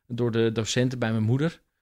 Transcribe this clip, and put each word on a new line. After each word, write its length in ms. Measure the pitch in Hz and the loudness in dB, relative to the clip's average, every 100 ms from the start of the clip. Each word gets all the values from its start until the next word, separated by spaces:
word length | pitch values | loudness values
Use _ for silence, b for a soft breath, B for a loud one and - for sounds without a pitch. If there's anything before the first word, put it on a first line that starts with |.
| - | -10
door 240 | 120 120 | -4 0
de 220 | 113 113 | 2 2
docenten 460 | 110 110 - 127 127 | 0 -2 0 0 0
bij 120 | 113 | -2
mijn 120 | 113 | 0
moeder. 380 | 107 131 160 - _ _ | 2 2 0 -4 _ _